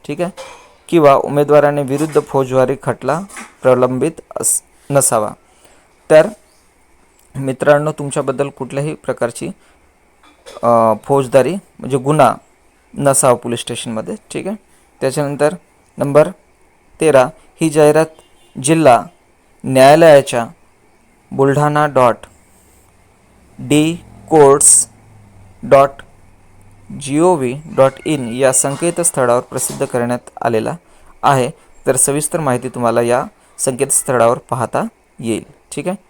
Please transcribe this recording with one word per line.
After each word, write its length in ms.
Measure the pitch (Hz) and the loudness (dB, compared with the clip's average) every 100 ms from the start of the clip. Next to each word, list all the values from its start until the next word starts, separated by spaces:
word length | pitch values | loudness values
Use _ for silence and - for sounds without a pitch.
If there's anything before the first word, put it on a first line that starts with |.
| - | -12
ठीक 140 | 147 | -8
आहे, 100 | 175 - - - - _ - | -8 -10 -20 -20 -20 _ -2
किंवा 260 | 170 143 | 4 6
उमेदवाराने 680 | 139 - 143 143 147 147 143 | 4 2 -2 4 4 4 -2
विरुद्ध 380 | 135 143 156 147 | -4 -4 -2 -2
फौजदारी 560 | 147 139 131 131 127 139 | -2 -4 -2 0 0 -2
खटला 380 | - 113 135 156 196 - - _ | -6 -6 -6 -6 -8 -18 -20 _
प्रलंबित 580 | 131 127 127 127 151 165 _ - | 0 2 0 -2 -4 -6 _ -8
अस-, 220 | - - _ _ _ | -4 -6 _ _ _
नसावा. 400 | 139 - 117 107 - _ _ _ _ _ _ _ | -2 0 -2 -4 -10 _ _ _ _ _ _ _
तर 160 | 156 175 - _ _ _ _ _ _ _ _ _ 135 | 4 4 -6 _ _ _ _ _ _ _ _ _ -10
मित्रांनो, 560 | 135 127 139 147 151 | -8 -2 2 2 0
तुमच्याबद्दल 560 | 151 143 147 135 127 143 | -6 -8 -6 -6 -4 -6
कुठल्याही 460 | - 131 139 151 | -8 -10 -8 -8
प्रकारची, 560 | 151 - 123 120 - 143 - _ _ _ _ _ _ _ _ - - | -8 -10 -6 -6 -6 -12 -12 _ _ _ _ _ _ _ _ -20 -6
अ, 320 | 117 117 113 107 | 0 2 2 -2
फौजदारी 500 | - 139 127 135 127 | -2 -2 2 2 2
म्हणजे 420 | 196 _ - 131 135 | -4 _ -16 -6 -4
गुन्हा 380 | 131 151 123 - _ _ _ _ _ | -2 2 2 0 _ _ _ _ _
नसावा 400 | - 139 131 135 | -4 -2 2 2
पोलीस 260 | 120 120 120 | 0 -2 -10
स्टेशनमध्ये, 540 | - 117 123 110 165 214 _ | -10 -12 -10 -10 -10 -14 _
ठीक 160 | 143 185 | -12 -10
आहे. 100 | 214 _ _ _ _ | -12 _ _ _ _
त्याच्यानंतर 540 | 135 135 143 143 147 180 _ _ _ - | -6 -4 -6 -2 -2 -2 _ _ _ -8
नंबर 300 | 139 143 156 - _ _ _ _ _ _ | 0 2 2 -4 _ _ _ _ _ _
तेरा, 280 | 160 135 131 - _ _ | 2 4 2 -4 _ _
ही 100 | 160 | -2
जाहिरात 360 | 151 147 151 160 - _ _ _ - | 2 4 4 0 -8 _ _ _ -6
जिल्हा 400 | 135 165 147 113 - _ _ _ _ _ | -2 2 4 4 0 _ _ _ _ _
न्यायालयाच्या 840 | 123 131 135 156 165 143 131 123 113 - _ _ _ _ _ _ _ | -4 4 6 8 8 6 4 -6 -8 -16 _ _ _ _ _ _ _
बुलढाणा 540 | 131 139 139 147 147 151 | -2 0 2 0 0 0
डॉट 300 | 135 123 110 - _ _ _ _ _ _ _ _ _ _ _ _ - | 2 2 0 -10 _ _ _ _ _ _ _ _ _ _ _ _ -18
डी 360 | 127 147 156 170 - - - | -2 0 0 -4 -14 -20 0
कोर्ट्स 580 | 156 139 147 - - - _ _ - - - - _ | 4 6 6 4 0 -2 _ _ -20 -20 -20 -20 _
डॉट 280 | 117 139 139 - - _ _ _ _ _ - - - 135 | 2 4 4 -2 -20 _ _ _ _ _ -20 -20 -20 -14
जी 180 | 139 147 | -6 0
ओ 160 | 175 | 2
व्ही 260 | 170 127 139 156 - | 2 -2 -8 -6 2
डॉट 160 | 135 - - | 2 0 -6
इन 220 | 147 120 | -4 -6
या 240 | 123 131 | -2 0
संकेतस्थळावर 880 | 131 139 139 170 175 170 - 123 123 | 0 -4 -4 -4 -2 -4 -2 0 0
प्रसिद्ध 440 | 127 127 - 139 | -2 -10 -10 -8
करण्यात 460 | 139 123 120 123 - - | -6 -4 -4 -6 -10 -6
आलेला 340 | 120 113 113 165 _ _ - _ | -4 -2 -4 -10 _ _ -20 _
आहे. 280 | 123 135 123 - _ _ - | 0 0 -2 -8 _ _ -4
तर 100 | 127 | -2
सविस्तर 440 | - 143 147 175 | -2 -4 -4 -4
माहिती 280 | 147 123 127 | -4 -4 -6
तुम्हाला 340 | 120 120 117 | -4 -2 0
या 220 | 120 120 175 _ _ - | 0 -2 -4 _ _ -8
संकेतस्थळावर 800 | - 123 139 - - 127 117 131 | -6 -4 -4 -4 -2 0 2 0
पाहता 460 | _ 131 110 139 220 _ _ - | _ -6 -4 -4 -6 _ _ -12
येईल, 260 | 113 101 - _ _ | -8 -8 -8 _ _
ठीक 160 | - 175 | -10 -8
आहे. 80 | 196 | -10